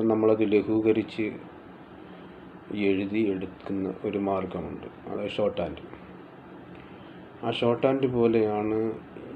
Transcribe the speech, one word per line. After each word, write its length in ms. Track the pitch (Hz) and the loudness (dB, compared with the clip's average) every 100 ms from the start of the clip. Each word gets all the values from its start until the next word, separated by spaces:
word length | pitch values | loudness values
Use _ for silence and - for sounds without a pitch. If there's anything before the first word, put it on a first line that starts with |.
| 113 | 2
നമ്മളത് 420 | 110 110 110 104 | 4 6 6 6
ലഘൂകരിച്ച് 720 | 104 107 110 110 107 104 - 104 - - - - - - - - - - - - - - | 4 4 4 4 4 2 -2 -4 -6 -14 -18 -18 -18 -18 -18 -18 -16 -18 -18 -18 -18 -8
എഴുതി 460 | 104 98 95 101 107 104 | 0 2 4 2 2 2
എടുക്കുന്ന 640 | 95 92 - - 98 95 - | 0 -4 -8 -6 -2 -2 -2
ഒരു 140 | 107 98 | -2 0
മാർഗമുണ്ട്, 680 | 98 95 92 87 80 82 - - - | 2 0 -2 -4 -6 -8 -12 -14 -8
അത് 180 | 101 104 | -6 -4
ഷോർട്ട് 320 | - 101 95 | 0 0 2
ഹാൻഡ്. 200 | 82 - - - - - - - - - - - - - - - - - 117 | -4 -6 -12 -16 -16 -18 -18 -18 -18 -18 -18 -18 -18 -18 -18 -18 -18 -6 -4
ആ 40 | |
ഷോർട്ട് 360 | 113 120 120 135 | 2 2 4 4
ഹാൻഡ് 200 | 135 131 | 4 2
പോലെയാണ് 840 | 123 117 113 107 104 107 110 110 110 - - - | 4 6 6 4 2 0 0 0 -4 -12 -14 -12